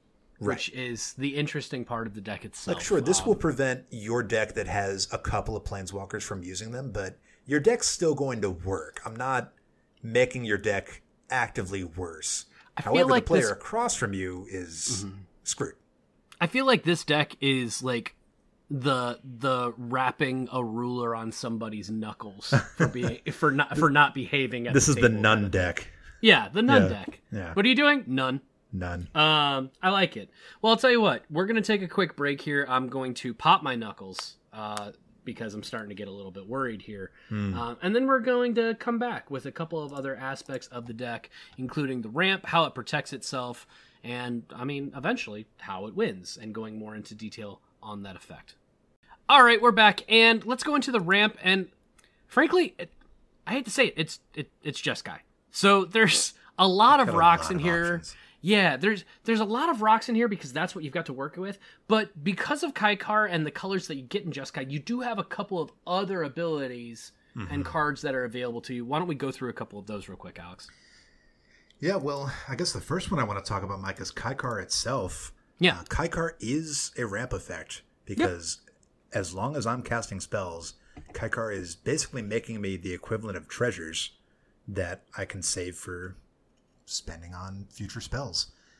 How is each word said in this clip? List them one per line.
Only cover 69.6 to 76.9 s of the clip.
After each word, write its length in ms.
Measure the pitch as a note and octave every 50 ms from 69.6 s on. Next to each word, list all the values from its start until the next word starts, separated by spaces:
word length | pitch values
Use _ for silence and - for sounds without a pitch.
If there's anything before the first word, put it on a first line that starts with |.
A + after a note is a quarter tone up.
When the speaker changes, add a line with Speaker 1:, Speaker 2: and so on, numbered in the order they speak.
| A2+ - - G2+
Speaker 2:
of 80 | G2
those 220 | G#2 G#2+ G2+ F#2 -
real 80 | F#2+
quick, 220 | - - F2+ - -
Alex? 280 | F2 F2+ F2+ - - - - _ _ _ _ _ _ _ _ _ _ _ _ _ _ _ _ _ _ _ _ _
Speaker 1:
Yeah, 160 | C#3 E3 G3
well, 360 | F#3+ C3 C#3+ C#3+ C#3 C#3 C3+ - - - -
I 60 | C3
guess 160 | A2+ F3+ -
the 80 | - G2
first 300 | - - D3+ F#3 - -
one 100 | G3 D3
I 40 | A#2+
wanna 180 | G#2 G2+ G2
talk 200 | - - G#2+ G2
about, 180 | F#2+ F#2 G2 F#2+
Mike, 200 | F#2+ G2 F#2+ -
is 100 | F#2+ -
Kaikar 500 | - - - A#2 C#3 C#3 - B2+ A2+ G2+
itself. 680 | F2 - - - - A2+ C3+ B2+ G2 F2 - - - - - _ _ _ _ -
Speaker 2:
Yeah. 180 | F3 F3+ - -
Speaker 1:
Uh, 40 | -
Kaikar 460 | - - - D3+ E3 - E3+ E3 E3 - -
is 500 | - A2+ C3+ D#3 D#3+ D#3 D3 C#3+ - -